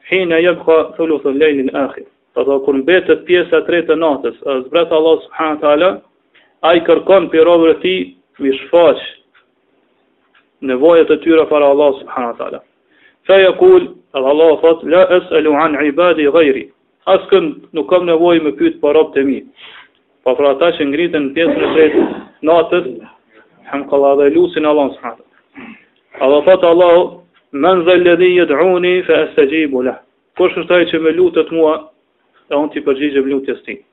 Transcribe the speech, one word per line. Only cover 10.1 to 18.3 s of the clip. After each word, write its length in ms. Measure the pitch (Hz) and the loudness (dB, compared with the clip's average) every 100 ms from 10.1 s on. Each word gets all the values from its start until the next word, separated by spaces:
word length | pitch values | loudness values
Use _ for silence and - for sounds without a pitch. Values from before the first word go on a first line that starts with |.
| _ _ _ _ _ | _ _ _ _ _
nevojat 480 | 135 127 156 165 156 | -8 0 4 4 4
e 80 | 151 | 0
tyre 220 | 165 160 151 | 2 0 2
para 160 | 151 143 | 2 2
Allah 240 | 143 147 135 | 4 2 0
subhanahu 340 | - - 120 | -10 -10 -10
wa 60 | 113 | -10
taala. 220 | - - - _ _ _ _ _ - | -12 -14 -20 _ _ _ _ _ 2
Fa 100 | 196 | 4
yaqul, 400 | 185 160 185 185 - - _ 139 | 4 4 4 4 2 -10 _ -6
edhe 120 | 135 | -2
Allah 180 | 151 165 143 | 2 2 4
thot, 240 | 165 165 | 2 0
"La 180 | 139 175 185 180 | 0 2 4 2
as'alu 340 | 175 160 156 147 | 0 -2 0 0
an 100 | 160 139 | -2 -2
ibadi 400 | 151 139 175 160 147 | -2 0 0 0 0
ghayri." 400 | 160 151 131 - _ _ _ - | 2 2 0 -8 _ _ _ -2
Askën 380 | - - 190 160 - - | -2 2 0 0 -8 -12
nuk 180 | 160 139 | -10 -2
kam 160 | 180 175 | -2 0
nevojë 360 | 160 175 | 0 2